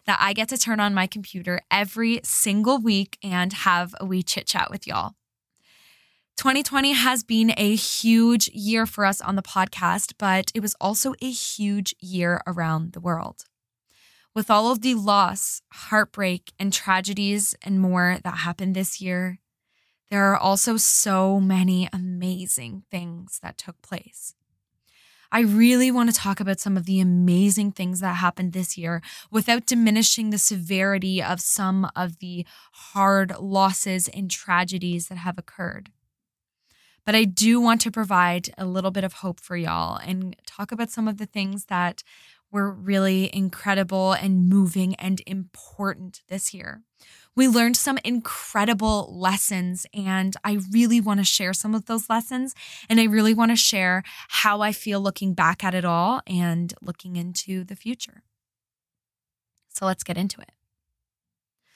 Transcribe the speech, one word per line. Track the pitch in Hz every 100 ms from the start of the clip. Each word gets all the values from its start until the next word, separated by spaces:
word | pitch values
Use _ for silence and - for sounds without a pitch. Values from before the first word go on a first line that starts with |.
| -
that | -
I | 196
get | 208 220
to | 247
turn | 233 220
on | 208 196
my | 190
computer | 214 190 185 175 180 -
every | 196 202 220 226 233
single | - - 214 202 220 277
week | 226 196 196 -
and | 196 180 180
have | 196 190 175 180 -
a | 190
wee | 185
chit | 175 - -
chat | 185 -
with | 196 -
y'all. | - - - _ _ _ _ _ _ _ _ _ _ _ -
Twenty | 269 262
twenty | - 277 277
has | 262 254 254
been | - 220 226 -
a | 208 214
huge | - - 226 226 233 233 -
year | - 202 226 220
for | - 196
us | 196
on | - 196
the |
podcast, | - 190 190 - 175 190 - -
but | 202 190 190 226
it |
was | 202 -
also | 190 220 269 -
a | 254
huge | 240 - - 202 202 190 -
year | 185 180 175 175 -
around | 170 165 160 165
the | 175
world. | 175 165 - - - _ _ _ _ _ _ _ _ 220
With | 208
all | 208 226
of | 247
the | 254 233
loss, | 202 202 180 196 - - -
heartbreak, | - - 214 208 - 190 180 - -
and | 196
tragedies | - - 190 190 202 202 202 202 -
and | - 190
more | 185 180 180 180
that | 180 170
happened | 170 170 190
this | 185 185 -
year, | 185 180 185 185 _ _ _ _ _ _ _
there | 202 196
are | 202
also | 190 196 - 220
so | - - 214 190 190 196
many | 190 185 185 185 185
amazing | 185 185 180 180 180 185 - 120 190 -
things | 180 175 170 185 -
that | - -
took | - -
place. | - 180 - - - - _ _ _ _ _ _ _ _ _
I | 226
really | 220 214 233 247 254
want | 247 233
to | 226
talk | 196 196
about | 196 190
some | 202 190
of | 175
the | 190
amazing | 185 180 180 180 202 196 202
things | 190 180 180
that | 190 180
happened | 180 190 185
this | 180 180 -
year | 165 170 - - -
without | 220 220 240 -
diminishing | 240 220 214 220 - 214
the | 208
severity | - 196 170 190 196 196 190 185
of | - 180
some | - - 190 190 190 -
of | 180 165
the | 180 175 170 - -
hard | - - 202 196 196 185 -
losses | 196 190 190 190 196 185 180
and | 196 185
tragedies | - - 175 180 185 180 175 -
that | 180
have | 175 180
occurred. | - - 175 - 196 _ _ _ _ _ _ _ _ _ _ _ -
But |
I | 214 214
do | 180 214 240
want | 233 226
to | 226
provide | 226 202 185 175 175 - -
a | 185
little | 185 190
bit | 196
of | 185
hope | - 190 175
for | - 175
y'all | 160 82 - -
and | - 185 185 - -
talk | - 208
about | 226 233
some | - 220
of | 208
the | 214
things | 208 190 196 -
that | 180 175 - - - - _ _
were | 202 202
really | 190 190 196 190 190 190 196
incredible | 190 - 202 196 180 190 190
and | 190 190 185 180
moving | 196 185 185 185 -
and | 190 185 -
important | 190 185 - - - 196 - 185 - _
this | 190 -
year. | 190 - 220 _ _ _ - _ -
We | 262
learned | 233 233 247
some | 285 262
incredible | - 247 - - - 208 208 208 220 208 -
lessons, | 175 185 196 - 190 180 180 -
and | 208 190 190 190 196
I | 208 208 190
really | 220 240 233
want | 208 202
to |
share | 190 - 185
some | 190 214
of | 220 -
those | 226 -
lessons, | 226 233 254 262 - - - -
and | 226
I | 226
really | 214 214
want | 226 226
to | 226
share | - 202 185 185 - - -
how | - 214 208
I | 208
feel | 208 220 202
looking | 196 - 190
back | 175 165 180
at | 190
it | 180
all | 175 170 185 262 -
and | 180 175 170 175 -
looking | - 170 180 175
into | 175 175 - 185
the | 180 196
future. | 220 254 - - _ _ _ _ _ _ _ _ _ _ _ _ _ _ _
So | - 190
let's | 185
get | - 175
into | 190 -
it. | - _ _ _ _ _ _ _ _ _ _ _ _